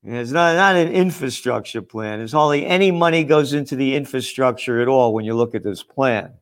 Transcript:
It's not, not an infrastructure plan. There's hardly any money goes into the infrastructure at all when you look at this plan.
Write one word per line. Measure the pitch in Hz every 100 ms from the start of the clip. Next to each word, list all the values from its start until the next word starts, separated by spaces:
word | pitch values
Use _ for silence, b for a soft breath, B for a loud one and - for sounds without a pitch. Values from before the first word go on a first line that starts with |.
It's | 101 120 120
not, | 151 170 165
not | 196 180
an | 165
infrastructure | 185 185 156 139 - 127 113 107 117
plan. | 101 110 107 107
There's | 113
hardly | 147 151 143
any | - 180 196
money | 170 170 165
goes | 147 151 139
into | 147 143 131
the | 135 143
infrastructure | 135 135 120 - 127 117 - 117
at | 120
all | 131 120 110
when | 110
you |
look | 113 117 113
at |
this | 104 95
plan. | - - 135 110 92 -